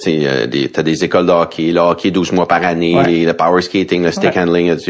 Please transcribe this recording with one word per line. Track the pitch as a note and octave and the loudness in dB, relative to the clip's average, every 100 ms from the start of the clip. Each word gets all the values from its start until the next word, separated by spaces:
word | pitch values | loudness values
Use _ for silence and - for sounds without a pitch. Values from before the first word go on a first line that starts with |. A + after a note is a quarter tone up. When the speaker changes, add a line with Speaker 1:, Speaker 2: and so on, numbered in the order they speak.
Speaker 1:
tu | F#2 D#2 | -2 0
sais, | C#2 | 0
euh, | C2 A#1 | -2 -2
des, | C#2 C2 | -2 -2
t'as | - | -2
des | D#2+ D#2 | -2 0
écoles | E2+ F2+ F2 | 0 2 2
de | |
hockey, | E2+ E2 - E2 | 2 0 -2 -2
le | E2+ | 2
hockey | F2 E2 G2 | 2 0 0
douze | F2+ E2+ | -2 0
mois | F2+ F2 | 0 0
par | E2+ | 0
année, | F2+ E2+ E2+ E2+ | 0 0 0 2
Speaker 2:
Ouais. | F2 | 2
Speaker 1:
les, | E2+ E2 | 2 0
le | |
power | E2 D#2+ F2+ | 0 2 0
skating, | F2+ G2 E2+ F2 | 0 -2 -2 0
le | E2+ | 0
stick | - - F#2+ | 0 -2 0
Speaker 2:
Ouais. | |
Speaker 1:
handling, | E2+ F2 F2 | 0 0 0
il | |
y | |
a, | D#2 | -2